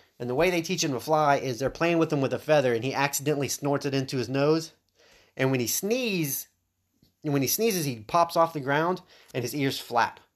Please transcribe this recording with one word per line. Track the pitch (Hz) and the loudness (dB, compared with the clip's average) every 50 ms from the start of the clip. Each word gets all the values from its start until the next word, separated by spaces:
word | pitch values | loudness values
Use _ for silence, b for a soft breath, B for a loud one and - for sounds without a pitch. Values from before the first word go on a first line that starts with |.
| b b b - | b b b -10
And | 120 123 | -6 -4
the | 123 | 0
way | 139 170 185 | 2 2 2
they | 180 170 165 | 2 0 -2
teach | - 185 - 170 | -2 -2 -2 -2
him | 151 135 | -2 -2
to | 117 | -4
fly | - 151 156 156 151 143 143 | -2 0 2 2 4 4 4
is | 131 - 131 120 110 | 2 2 -4 -4 -2
they're | 135 123 | -4 -4
playing | - - 165 170 170 165 | -2 0 0 2 2 2
with | 165 160 160 | 2 2 2
him | 139 | 0
with | 135 120 127 | 0 0 -2
a | 110 | -4
feather, | - 147 156 151 131 127 117 | 0 2 4 4 4 4 2
and | 113 117 | 0 0
he | 135 110 | -2 -2
accidentally | 127 139 143 - - 135 147 151 139 139 117 | 0 -2 0 -2 -2 -2 0 0 0 -2 -4
snorts | - - 143 143 143 139 139 | -4 -4 -2 -2 -2 0 -2
it | 143 135 | -2 -2
into | 139 131 135 139 131 | -2 -2 -2 -4 -4
his | 120 117 | -4 -2
nose. | 131 135 143 151 160 165 156 - _ _ _ _ b b b b b b b b b | 0 2 4 4 2 2 0 -6 _ _ _ _ b b b b b b b b b
And | - 135 135 | -2 0 2
when | 135 127 | 2 0
he | 120 | 0
sneezes, | 113 - - - 202 233 262 254 226 196 175 156 139 131 - - _ _ _ _ _ _ _ _ _ _ _ _ _ _ _ - | -2 -2 -4 -2 -2 -2 0 0 -2 0 0 -2 -2 -4 -8 -10 _ _ _ _ _ _ _ _ _ _ _ _ _ _ _ -4
when | 156 143 139 131 | -2 0 0 0
he | 127 | 0
sneezes, | - - 220 233 196 180 147 | 0 0 0 0 0 0 -2
he | 143 123 110 | -4 -4 -8
pops | 104 - - 170 170 170 - | -10 0 2 2 2 4 4
off | 170 165 160 - | 2 2 2 0
the | 156 | -6
ground, | 131 135 139 151 160 175 185 175 - B B B B B B | -2 0 0 2 2 0 -2 -4 -6 B B B B B B
and | 131 120 | -6 -6
his | 120 107 | -4 -2
ears | 147 135 139 131 - | 0 0 0 -2 -2
flap. | - - 117 117 110 90 - - _ _ _ | -8 -2 0 0 0 0 -2 -10 _ _ _